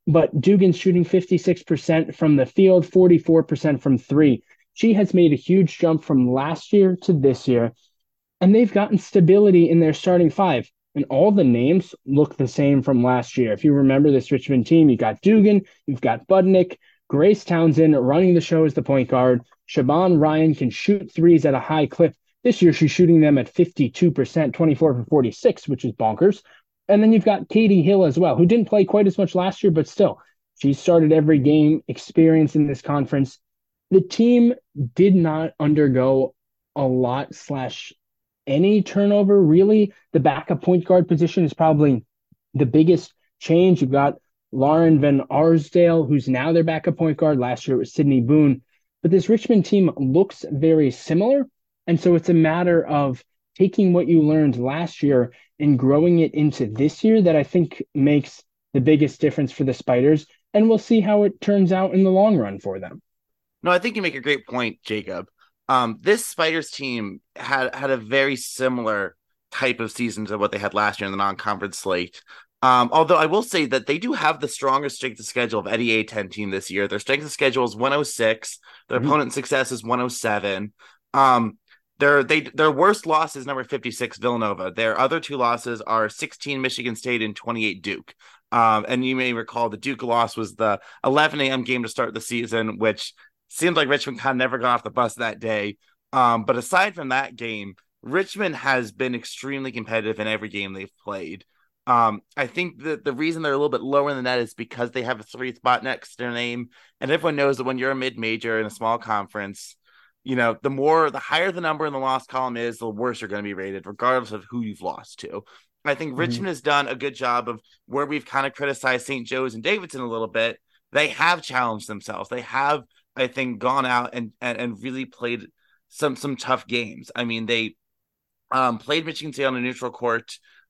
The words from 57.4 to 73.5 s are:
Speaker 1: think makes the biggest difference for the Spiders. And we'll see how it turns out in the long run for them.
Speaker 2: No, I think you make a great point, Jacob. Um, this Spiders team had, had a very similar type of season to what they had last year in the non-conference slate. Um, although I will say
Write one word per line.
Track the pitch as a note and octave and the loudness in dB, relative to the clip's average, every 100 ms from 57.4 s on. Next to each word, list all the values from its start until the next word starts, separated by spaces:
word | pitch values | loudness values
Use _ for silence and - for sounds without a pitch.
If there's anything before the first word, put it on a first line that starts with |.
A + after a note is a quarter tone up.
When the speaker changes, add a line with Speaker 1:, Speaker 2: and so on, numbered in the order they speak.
Speaker 1:
think | C#3 F3+ D#3 - - | 2 0 -2 -4 -8
makes | C#3+ C#3 D3 - - _ _ _ | 0 2 2 -2 -10 _ _ _
the | C#3 | 0
biggest | B2+ D#3 C#3+ - | 2 4 2 0
difference | D3+ C#3+ C3+ | -2 -2 -4
for | - | -2
the | C3+ | -4
Spiders. | B2+ - B2 C#3 D#3 - _ _ | -4 -2 2 4 2 -2 _ _
And | G#3 A3+ | 0 2
we'll | A3 | 2
see | - A3+ | 2 0
how | G3+ G#3 | 2 2
it | G#3 - | 0 -2
turns | - G3+ F3+ | 0 2 2
out | F#3 F#3+ | 0 0
in | F#3+ | 2
the | F#3+ | 2
long | F#3+ G#3+ F#3 | 4 4 2
run | G2+ G2 | -2 -6
for | G2+ F#2+ | -10 -10
them. | F#2 - _ _ _ _ _ _ | -12 -18 _ _ _ _ _ _
Speaker 2:
No, | F3 | -2
I | F3+ | 0
think | A#3 G#3+ | -2 -4
you | |
make | F3+ | -6
a | C3+ | -6
great | C3 C#3 - | -4 -4 -4
point, | B2 A#2 - | -6 -6 -8
Jacob. | - G#2+ G2 F2+ F#2+ _ _ _ - | -8 -8 -8 -12 -14 _ _ _ -2
Um, | C3 A#2+ A2 | 0 -2 -4
this | E3 A3 - | -2 -2 -4
Spiders | - D#3+ D#3+ D3 | -4 -4 -4 -8
team | - C3+ A#2+ G#2 F#2 _ - | -12 -10 -8 -10 -12 _ -16
had, | B2 C3+ B2+ | -6 -4 -4
had | - C3+ | -6 -6
a | C3 | -6
very | G#2+ C3+ C#3 C3 | -2 -2 -2 -4
similar | - - C3 B2+ A2 G#2 F#2+ - _ _ _ | -10 -6 -4 -4 -4 -6 -8 -12 _ _ _
type | - C3 A2+ | -6 -4 -4
of | A2 | -8
season | - A#2+ G#2 G#2+ | -8 -8 -8 -10
to | G#2 | -6
what | G2+ | -6
they | G#2 | -4
had | G2+ | -6
last | G#2 G#2 G2 | -2 -4 -4
year | G2 | -8
in | |
the | G2 | -6
non-conference | G2+ F#2+ G#2+ G2 G2 - | -6 -6 -8 -8 -8 -10
slate. | G2 F2+ F2+ - _ - _ _ | -6 -6 -6 -14 _ -20 _ _
Um, | C3 B2 A#2+ | 2 2 2
although | D#3 D#3 E3+ | 0 2 2
I | D#3 | 0
will | G3 | -2
say | A#3+ | -4